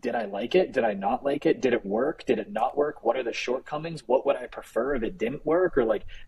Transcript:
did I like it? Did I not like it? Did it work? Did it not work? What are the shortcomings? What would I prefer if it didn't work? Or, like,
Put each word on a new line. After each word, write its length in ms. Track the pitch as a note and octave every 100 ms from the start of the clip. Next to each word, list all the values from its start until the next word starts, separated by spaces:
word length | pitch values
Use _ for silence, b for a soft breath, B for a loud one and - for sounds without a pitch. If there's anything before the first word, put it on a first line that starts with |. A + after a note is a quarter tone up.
did 140 | A#2+
I 100 | A#2
like 300 | G#2 G2 A#2+
it? 180 | F#3 F3+
Did 100 | C3+
I 120 | A2+
not 280 | G2 G2+ B2
like 220 | C#3 D3
it? 160 | E3 C3+
Did 140 | B2+
it 100 | A#2+
work? 400 | G2 G#2+ C#3 -
Did 140 | - A2
it 120 | G2+
not 240 | G#2 A#2+
work? 300 | C#3+ D3 -
What 140 | A2+ C3
are 40 |
the 120 | A#2
shortcomings? 720 | - - B2+ - D3+ E3 D#3+ -
What 160 | B2+
would 120 | C#3 C3+
I 100 | B2
prefer 480 | - - A2+ C3
if 80 | C3+
it 160 | A2+ -
didn't 260 | A2+ C#3+
work? 320 | D3+ E3+ F3+ C#3
Or, 80 |
like, 220 | A2 G2+ - B